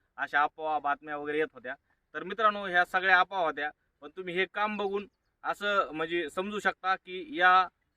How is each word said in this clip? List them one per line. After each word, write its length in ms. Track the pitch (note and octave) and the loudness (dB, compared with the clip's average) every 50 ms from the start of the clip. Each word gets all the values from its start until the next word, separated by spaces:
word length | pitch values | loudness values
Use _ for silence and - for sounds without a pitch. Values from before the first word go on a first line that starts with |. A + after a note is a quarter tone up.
| _ _ - | _ _ -10
अशा 260 | - C#3 C3+ - C#3+ D3 | -10 -8 -2 2 2 2
अफवा, 360 | D3+ _ D#3+ D#3 D#3 D#3 D3+ | 2 _ -4 -4 -2 -2 -2
बातम्या 380 | C#3+ C#3+ C#3+ C3+ D3+ D#3 D3+ | 0 -2 -4 -4 -6 -10 -10
वगैरे 200 | D3 D3 D3 D3 | -8 -6 -4 -2
येत 100 | D3+ D#3 - - | -2 -2 -2 -4
होत्या. 220 | B2+ A2+ B2 C#3 - _ _ _ _ _ _ - | -12 -12 -12 -12 -12 _ _ _ _ _ _ -12
तर 100 | D3+ E3 | -12 -10
मित्रांनो, 420 | F3+ G#3 A3 A3 G#3+ G#3 G3+ G3+ | -8 -4 2 2 2 2 2 -4
ह्या 200 | F#3+ F3 F3 F3+ | 0 2 2 2
सगळ्या 340 | - - F#3 F3+ F#3+ F#3 F3+ | 2 0 0 4 4 6 6
अफवा 200 | F#3 - G3 F#3+ | 4 2 0 -2
होत्या, 320 | E3+ D#3 C#3+ C#3+ D3 D3+ - _ _ _ _ _ | -2 -2 -2 -4 -6 -8 -8 _ _ _ _ _
पण 80 | - D3+ - | -20 -18 -14
तुम्ही 160 | F#3 F#3 F3+ E3+ | -12 -10 -6 -2
हे 120 | F#3 F#3+ F3+ - | -2 -2 -2 -2
काम 240 | G#3 G#3 G#3+ G#3+ | -2 -2 -2 -2
बघून 300 | G3+ G#3 G3 G3 G#3 G3+ - _ _ _ _ _ _ - | -4 -4 -4 -4 -6 -8 -10 _ _ _ _ _ _ -8
असं, 480 | D3 - - G3+ G#3 - G3 D#3 B2 | -8 -6 -4 -2 -2 0 0 0 -2
म्हणजे, 380 | D3 D#3 E3 E3 E3+ F3 E3 C#3+ | -2 -6 -6 -4 -4 -4 -4 -4
समजू 300 | - F#3+ F#3 G#3 G#3 G#3 | -6 -6 -6 -4 -4 -2
शकता 360 | - G3 E3+ _ - F#3 F#3+ | -2 -2 -4 _ -2 -2 -2
की 440 | F3+ _ F#3 F3+ F#3 E3+ - C#3+ E3 | -4 _ -12 -12 -12 -12 -8 -2 4
या 280 | F3+ F#3 F#3 F#3 F#3 F3+ _ _ _ _ _ | 6 8 8 6 4 2 _ _ _ _ _